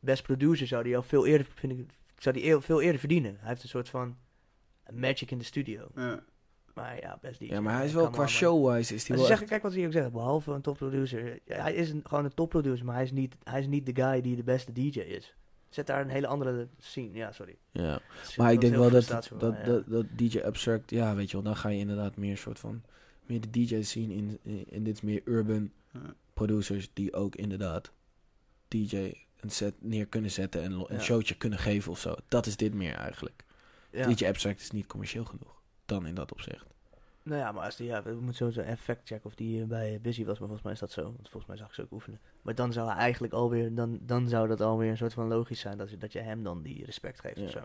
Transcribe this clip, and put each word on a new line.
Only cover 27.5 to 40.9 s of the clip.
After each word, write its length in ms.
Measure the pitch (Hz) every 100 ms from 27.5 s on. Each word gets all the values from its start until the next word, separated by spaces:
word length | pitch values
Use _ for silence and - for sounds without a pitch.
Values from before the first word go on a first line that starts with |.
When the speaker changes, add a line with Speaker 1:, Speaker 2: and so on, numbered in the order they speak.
| 98 95 85 - _ _ _ _ _ _ _ _
Speaker 3:
D 60 |
J 400 | 113 104 98 95 - _ _
een 100 | 107
set 240 | - 104 -
neer 280 | 110 107 104
kunnen 240 | 120 107
zetten 320 | - 95 85
en 100 | 92
lo-, 120 | 92 92
een 80 | 98
Speaker 1:
Ja. 60 |
Speaker 3:
showtje 340 | - 117 110 -
kunnen 220 | 120 101
geven 320 | - 104 101
of 80 | 87
zo. 160 | 82 80 -
Dat 180 | 123 117
is 100 | 104
dit 180 | 107
meer 200 | 104 87
eigenlijk. 500 | 50 - - - - - - - - _
Speaker 1:
Ja. 240 | - 127
Speaker 3:
D 40 | 117
J 80 | 95
Abstract 340 | 98 101 98
is 100 | -
niet 160 | 107 98
commercieel 380 | 104 101 113
genoeg, 380 | 113 - - - _ _
dan 220 | - 101 82
in 80 |
dat 180 | 90 71
opzicht. 340 | - - 50 - _ _ - - _
Speaker 1:
Nou 180 | - 147
ja, 120 | 123
maar 120 | 104
als 120 | 87 -
die, 100 | 120
ja, 160 | 113
we 100 | 107
moeten 200 | 117 123
sowieso 260 | 117 120 117
even 160 | 98 117
fact 240 | - 120 -
checken 180 | 110 107
of 80 |
die, 260 | - 110 113
eh, 40 | 110
bij 320 | 113 110 107
Busy 220 | 117 113
was, 140 | 107 104
maar 100 | 101
volgens 140 | 107
mij 100 | 104
is 60 | 98
dat 120 | 101